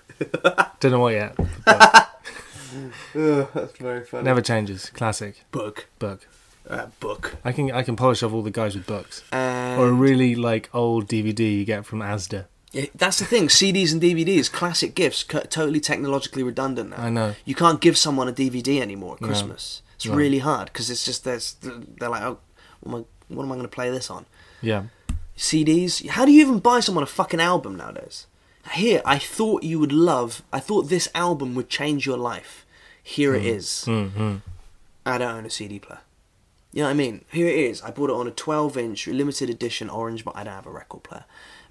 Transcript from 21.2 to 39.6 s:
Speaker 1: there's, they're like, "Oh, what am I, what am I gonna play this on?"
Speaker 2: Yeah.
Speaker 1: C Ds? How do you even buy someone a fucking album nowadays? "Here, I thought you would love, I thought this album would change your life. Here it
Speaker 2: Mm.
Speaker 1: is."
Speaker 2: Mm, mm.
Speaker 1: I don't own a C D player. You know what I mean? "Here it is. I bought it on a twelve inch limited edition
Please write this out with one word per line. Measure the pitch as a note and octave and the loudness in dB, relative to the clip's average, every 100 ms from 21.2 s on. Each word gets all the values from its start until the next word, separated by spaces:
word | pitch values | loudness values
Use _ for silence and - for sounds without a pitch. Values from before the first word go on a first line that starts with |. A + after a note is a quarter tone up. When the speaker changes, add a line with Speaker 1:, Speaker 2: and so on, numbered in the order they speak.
Speaker 1:
there's, | B2+ A#2 - - | -6 -6 -8 -10
they're | C3 A#2+ - A2+ A#2+ | -14 -14 -16 -8 -6
like, | A2+ | -4
"Oh, | A#2+ A#2 _ _ - - | -4 -8 _ _ -20 -18
what | - A#2 | -10 -10
am | - _ - | -12 _ -14
I, | |
what | C3 | -8
am | C3+ | -6
I | B2+ | -6
gonna | B2 | -8
play | - B2 | -6 -4
this | B2+ - | -4 -6
on?" | F2+ - _ - - | -12 -16 _ -20 -6
Speaker 2:
Yeah. | A2 G#2 G#2+ - - - - - | -2 -2 -4 -10 -6 -6 -8 -6
Speaker 1:
C | - D#3 | -2 2
Ds? | D#3 E3+ F3+ - - | 4 4 2 -4 -4
How | A3 | 4
do | C#4 | 10
you | D4 | 10
even | C4+ G#3+ | 10 6
buy | A#3+ A#3+ | 4 4
someone | G#3+ E3+ | 4 0
a | C#3 | -2
fucking | - F3+ E3 | -2 0 2
album | F3 F3 A2 F#2 | 2 2 -2 -10
nowadays? | A1 - - - - _ _ _ - | -12 -14 -14 -18 -20 _ _ _ -10
"Here, | D#3+ A3+ E3+ | 0 2 4
I | - C#3+ | 4 0
thought | - - F3+ - | 0 -2 0 0
you | D#3+ D#3+ | -2 0
would | C#3+ | 2
love, | D3+ F3 C3 A#2 - - | 4 4 4 -2 -8 -8
I | C3+ | -6
thought | - G3+ C#3+ | 0 0 2
this | F3 - | 0 -2
album | E3 F3 D3+ C3 B2 | -2 -2 -2 -4 -6
would | B2 | -6
change | - D3 C#3+ C3+ | -4 -2 -2 -2
your | B2 | -2
life. | A#2+ F2+ - - _ _ - - | -4 -8 -14 -20 _ _ -20 -20
Here | - - C#3 | -8 0 2
it | B2 | 2
Speaker 2:
Mm. | A#2 G#2 | 0 -2
Speaker 1:
is." | E2+ - A#2 | -4 -6 -2
Speaker 2:
Mm, | A2 G2 | -2 -2
mm. | G#2 G#2+ G2 - - - - - _ | -2 -2 -4 -10 -18 -20 -20 -20 _
Speaker 1:
I | B2+ B2 | -4 -2
don't | A#2+ A2+ | -2 -6
own | A2 | -10
a | |
C | - G2+ | -10 -10
D | G2+ | -12
player. | - - _ _ _ _ _ _ _ | -16 -20 _ _ _ _ _ _ _
You | - | -2
know | C#3+ | 0
what | |
I | |
mean? | D3 B2+ G2+ - | 0 0 -4 -8
"Here | E3 E3+ | -2 2
it | |
is. | D#3+ B2 - | 2 0 -2
I | A2 | -10
bought | B2 C#3 | -4 -2
it | A#2+ | -2
on | A#2+ | -4
a | |
twelve | - D#3 D3+ D3+ C3 | -6 -4 -2 -2 -4
inch | A#2 G2+ - | -6 -6 -4
limited | B2+ C#3+ - B2 | -2 -2 -4 -6
edition | A2 | -4